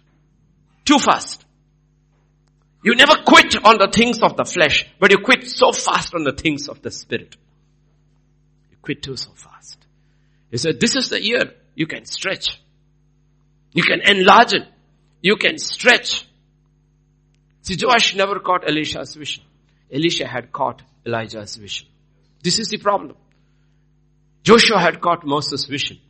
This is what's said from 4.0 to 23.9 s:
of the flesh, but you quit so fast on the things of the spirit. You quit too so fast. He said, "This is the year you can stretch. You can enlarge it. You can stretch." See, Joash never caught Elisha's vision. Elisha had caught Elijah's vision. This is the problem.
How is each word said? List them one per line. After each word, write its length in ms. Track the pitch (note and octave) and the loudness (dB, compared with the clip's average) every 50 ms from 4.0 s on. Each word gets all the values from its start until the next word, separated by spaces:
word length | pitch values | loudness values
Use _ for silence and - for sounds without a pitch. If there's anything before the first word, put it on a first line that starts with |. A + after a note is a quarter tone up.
| A#3 B3 A3+ - | 2 2 0 0
of 140 | G#3 F3 - | 0 0 0
the 80 | - - | -2 -6
flesh, 440 | - - F3 D#3 C#3 - - - - _ - | -2 0 0 2 2 2 0 -4 -6 _ 2
but 100 | F#3 G3 | 4 4
you 80 | G3 G3 | 4 4
quit 300 | - B3+ B3 - - - | 4 2 0 0 0 -4
so 240 | - - B3 - | -2 2 2 2
fast 420 | - - - E3+ F3 F3 E3+ - F3+ | 2 0 -2 -2 -2 -2 -2 -4 -6
on 80 | E3 | -4
the 100 | D3+ C3+ | -4 -4
things 360 | C3 - - D#3+ C#3+ C3 - - | -4 -2 -2 -4 -4 -4 -8 -14
of 120 | - - | -14 -14
the 80 | - A2+ | -14 -14
spirit. 440 | - - - - A#2+ A2 - - - _ _ _ _ _ _ _ _ _ _ _ _ _ _ _ _ _ _ _ _ _ _ _ _ _ _ _ | -14 -14 -10 -8 -8 -8 -8 -12 -20 _ _ _ _ _ _ _ _ _ _ _ _ _ _ _ _ _ _ _ _ _ _ _ _ _ _ _
You 60 | _ _ | _ _
quit 220 | - - C#3 - | -10 -10 -10 -10
too 140 | - C#3 C3 | -10 -12 -12
so 160 | A#2+ - - _ | -12 -12 -14 _
fast. 500 | - - - - - - - - - _ _ _ _ _ _ _ _ _ _ _ _ _ _ | -20 -20 -20 -20 -20 -20 -20 -20 -20 _ _ _ _ _ _ _ _ _ _ _ _ _ _
He 40 | A#2+ | -8
said, 220 | B2 C#3+ D#3+ - - | -4 -2 -2 -2 0
"This 160 | G#3 A#3 A#3 | 0 0 0
is 140 | C4 A#3+ - | -2 -4 -4
the 120 | - G2+ | -4 -4
year 340 | - A3 A#3+ - - - - _ _ _ _ | -4 -2 -2 -2 -2 -4 -8 _ _ _ _
you 120 | - D#3+ - | -8 -8 -8
can 160 | C3+ A#2 - | -8 -12 -14
stretch. 580 | - - - - F#3+ F3 - - - - - _ _ _ _ _ _ _ _ _ _ _ _ _ _ _ _ _ _ _ _ _ _ | -14 -12 -8 -8 -8 -6 -6 -8 -10 -10 -12 _ _ _ _ _ _ _ _ _ _ _ _ _ _ _ _ _ _ _ _ _ _
You 100 | - F3 | -4 -2
can 180 | - - F3 E3 | 0 0 0 0
enlarge 520 | - F#3+ G3+ F#3+ F#3 G3+ G3 A3 A#3+ A3 | 2 2 2 4 4 4 6 6 4 4
it. 160 | G3+ C#3 - - _ _ _ _ _ _ _ _ _ _ | 0 -4 -4 -8 _ _ _ _ _ _ _ _ _ _
You 160 | - F#3 G#3+ | 0 0 0
can 220 | G3+ - E3 D#3+ D3+ | 0 0 -2 -4 -4
stretch." 720 | - - - - - A#3 A#3 - - - - - - _ _ _ _ _ _ _ _ _ _ _ _ _ _ _ _ _ _ _ _ _ _ _ _ _ _ _ | -8 -10 -8 0 2 4 4 4 2 -4 -8 -8 -10 _ _ _ _ _ _ _ _ _ _ _ _ _ _ _ _ _ _ _ _ _ _ _ _ _ _ _
See, 140 | - F#3 F#3+ D3+ | -10 -8 -6 -2
Joash 320 | A3 B3+ A#3+ A3+ - - F3+ | 0 2 2 2 2 0 0
never 240 | G3 G3 G3 G#3 - | -2 -2 -2 -4 -4
caught 300 | - F#3 F3+ F3 - D#3 | -2 -2 -2 -2 -2 -2
Elisha's 480 | D3+ D#3 D3+ D3 - D#3+ C#3+ - - | -2 -2 -4 -6 -8 -10 -12 -14 -16
vision. 260 | D3+ C#3+ - - - _ _ _ _ _ _ _ _ _ _ | -16 -14 -14 -14 -14 _ _ _ _ _ _ _ _ _ _
Elisha 360 | - D3+ D#3+ E3+ E3+ - C#3 A#2+ | -4 -2 -2 -2 -2 -4 -6 -8
had 240 | B2 B2 A#2+ - | -10 -10 -12 -10
caught 300 | - - C3 B2 A#2+ - - _ _ _ - | -8 -6 -4 -4 -6 -8 -16 _ _ _ -10
Elijah's 520 | A#2 A#2 A2+ A2+ G#2+ A2+ G#2+ G#2 G2+ - | -6 -6 -6 -6 -8 -12 -16 -16 -16 -16
vision. 320 | A2 G#2 F#2+ - - - _ _ _ _ _ _ _ _ _ _ _ - | -16 -14 -14 -14 -14 -14 _ _ _ _ _ _ _ _ _ _ _ -6
This 160 | F3+ - A3 | -4 -4 -4
is 80 | A3 - | -4 -6
the 100 | G#3+ - | -8 -6
problem. 380 | - G3+ G3+ F#3 E3+ B2+ - _ _ _ _ _ _ _ _ _ _ _ _ _ _ _ | -2 -2 -2 -2 -4 -8 -20 _ _ _ _ _ _ _ _ _ _ _ _ _ _ _